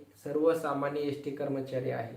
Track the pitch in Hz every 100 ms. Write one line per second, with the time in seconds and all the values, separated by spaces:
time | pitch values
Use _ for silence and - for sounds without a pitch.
0 | - - 143 147 160 165 156 139 143 147
1 | 143 135 147 139 139 135 131 131 131 123
2 | 117